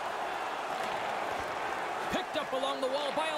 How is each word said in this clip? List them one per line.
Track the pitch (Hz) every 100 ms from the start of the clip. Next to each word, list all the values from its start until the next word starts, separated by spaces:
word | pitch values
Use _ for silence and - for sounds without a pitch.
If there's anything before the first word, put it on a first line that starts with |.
| - - - - - - - - - - - - - - - - - - - - -
Picked | 262 370 320
up | -
along | 262 269 277
the | 262
wall | 277 285 294
by | 320